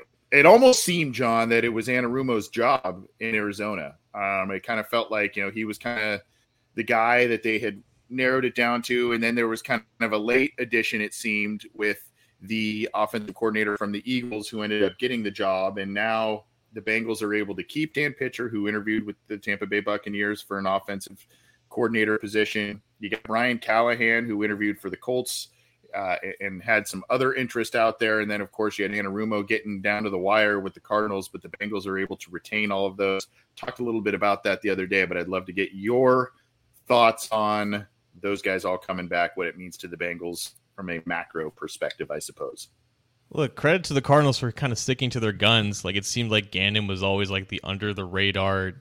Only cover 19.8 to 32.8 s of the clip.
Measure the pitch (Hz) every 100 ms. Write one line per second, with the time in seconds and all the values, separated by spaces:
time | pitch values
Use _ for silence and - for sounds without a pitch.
19.8 | 101 104 - 104 104 104 - 98 98 98
20.8 | - 101 - 98 - _ _ _ _ -
21.8 | 117 113 107 107 107 107 107 110 104 101
22.8 | _ _ 104 - - 110 123 117 - 110
23.8 | 120 117 113 117 120 104 107 101 104 101
24.8 | 98 87 - 127 123 - - _ _ _
25.8 | _ 98 95 87 95 92 98 92 117 107
26.8 | 101 98 - 127 131 131 123 120 113 120
27.8 | 113 110 110 107 104 104 98 - 107 -
28.8 | 98 104 101 98 110 107 101 117 107 101
29.8 | 101 104 107 95 95 107 107 101 98 -
30.8 | - 104 107 98 92 90 87 - 104 104
31.8 | 98 95 95 95 - 87 - 107 104 98